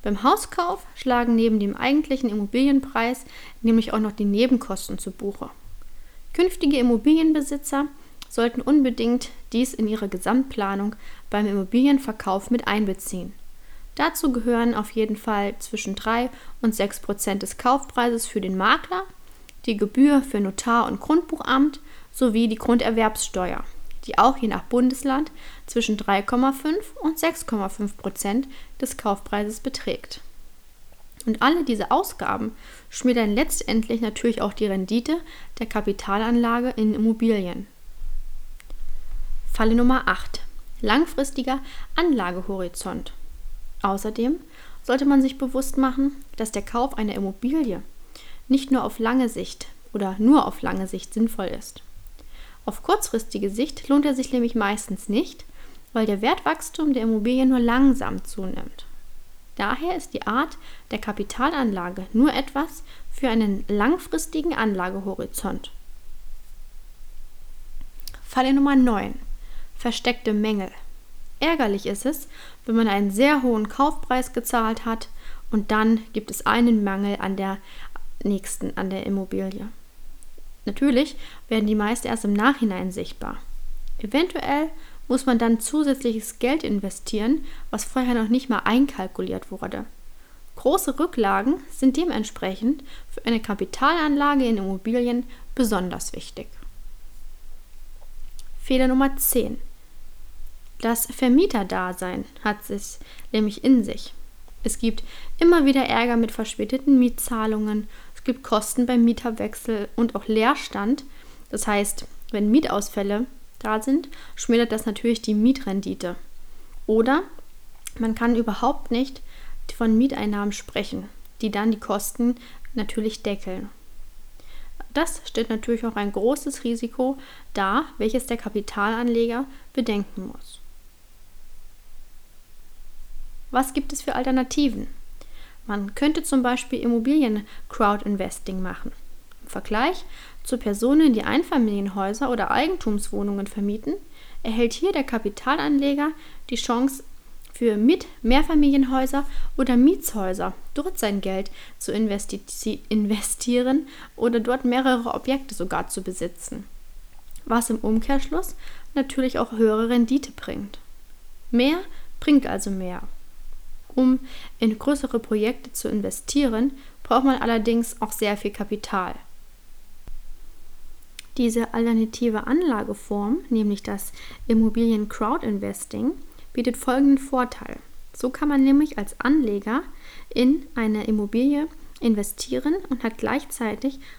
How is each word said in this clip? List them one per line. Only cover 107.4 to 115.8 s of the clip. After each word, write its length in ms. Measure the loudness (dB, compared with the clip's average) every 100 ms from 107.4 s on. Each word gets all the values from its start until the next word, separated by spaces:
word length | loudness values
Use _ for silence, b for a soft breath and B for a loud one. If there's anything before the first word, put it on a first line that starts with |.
| 0 0 0 -2 -4 B B
es 100 | -6
gibt 180 | -4 -4
Kosten 420 | 2 0 2 0
beim 200 | 4 6
Mieterwechsel 840 | 6 4 -2 -4 -6 -4 -4 -2 -2 0
und 180 | 0
auch 120 | 0 0
Leerstand. 800 | 4 4 2 -2 -2 0 0 -4 B B B B
Das 160 | -4 0
heißt, 380 | 2 0 -4 -8 -12 -6
wenn 200 | 0 4
Mietausfälle 760 | 4 4 -2 -2 -2 0 0 -2 -8 -18 -8
da 220 | -2 0
sind, 280 | 2 0 0 B B -6
schmälert 360 | 2 4 4
das 140 | 0 -2
natürlich 360 | 0 0 2
die 120 | 2
Mietrendite. 800 | 4 6 4 0 -2